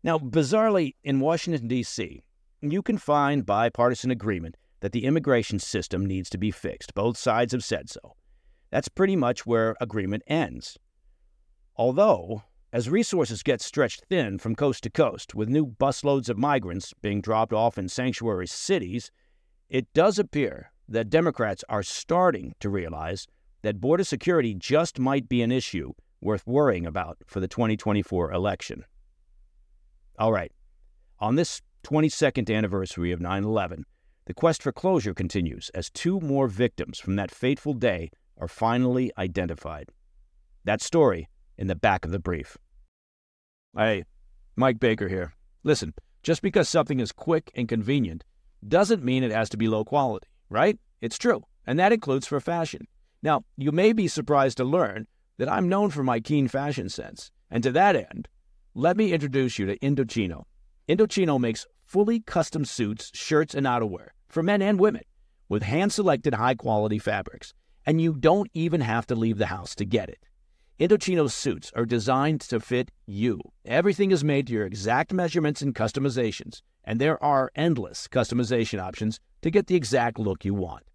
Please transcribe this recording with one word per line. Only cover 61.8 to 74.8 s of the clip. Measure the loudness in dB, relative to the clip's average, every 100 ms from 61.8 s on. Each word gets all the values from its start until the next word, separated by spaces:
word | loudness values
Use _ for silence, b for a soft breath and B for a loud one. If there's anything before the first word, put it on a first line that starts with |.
fully | _ 2 2 0
custom | 0 -2 0 -2
suits, | -4 -2 -4 -4 -10
shirts, | -12 0 2 2
and | -2 0
outerwear | 0 -2 -6 -14 _ _
for | -2
men | 2 2
and | 2 4
women | 4 2 -14 _ _ _ _
with | -2
hand-selected | 0 0 0 2 2 2 0
high-quality | 0 0 0 0 0 0 -2
fabrics, | -2 -4 -6 -16 -20 _ _ _
and | 0 2
you | 2
don't | 4 4 4 0
even | -4 -2 0
have | 0 -2 -2
to |
leave | 0 0 0
the | -2
house | -4 -10 -8
to |
get | -2 -2 -2
it. | -14 _ _ _ _ _ -2
Indochino's | 4 4 4 2 0
suits | 0 -4 -4 -6
are | -4 0
designed | 0 2 2 2 0
to | -2 -6
fit | -2 -2 -2 _ -12
you. | -2 0 -2 -8 _
Everything | 0 2 2 2 2
is | 4
made | 4 2 0
to |
your | -2 -2
exact | -4